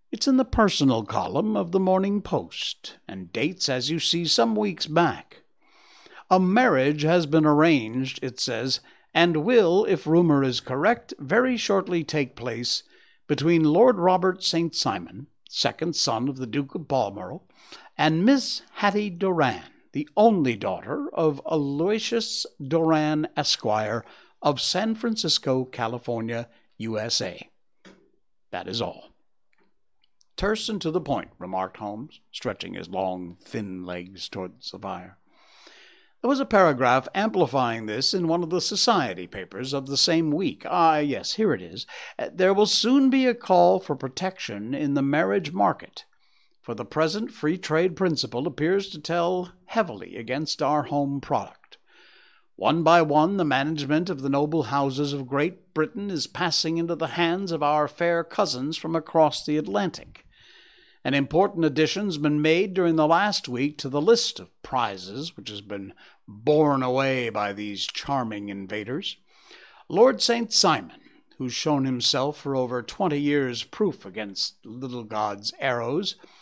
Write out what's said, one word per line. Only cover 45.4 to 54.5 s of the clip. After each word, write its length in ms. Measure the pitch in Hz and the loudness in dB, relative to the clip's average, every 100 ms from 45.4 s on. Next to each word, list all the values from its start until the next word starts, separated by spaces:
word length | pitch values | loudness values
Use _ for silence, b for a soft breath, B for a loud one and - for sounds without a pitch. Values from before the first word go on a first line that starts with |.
| 151 | -2
market, 520 | 175 101 - - - - _ _ _ _ _ | 0 0 0 -8 -20 -20 _ _ _ _ _
for 140 | - | -10
the 100 | 117 | -8
present 480 | 120 151 160 196 233 | -4 0 0 0 -6
free 240 | - 151 180 | -4 -2 -2
trade 400 | - 156 185 165 | 0 0 0 2
principle 500 | 190 147 117 120 143 | 0 0 -4 -4 -4
appears 440 | 131 156 196 196 | -2 0 0 -2
to 100 | 156 | -10
tell 520 | - 170 170 185 180 - | -4 -2 0 -2 -6 -12
heavily 520 | - 233 190 104 87 - | -6 -2 -2 -4 -12 -10
against 440 | 117 131 151 - | -6 -4 -4 -2
our 220 | 139 151 | 0 0
home 400 | 139 143 143 143 | 0 -2 -2 -4
product. 560 | - 131 - - _ _ b b b b b b b | -2 -4 -4 -14 _ _ b b b b b b b
One 280 | - 107 160 | -2 0 4
by 180 | 156 175 | 6 6
one, 380 | 156 147 160 202 | 6 4 4 2
the 60 | 160 | 0
management 640 | 131 147 160 135 151 180 | 0 0 -2 0 0 -2
of 100 | 156 | -4
the 80 | 139 | 0
noble 360 | 139 147 | 0 2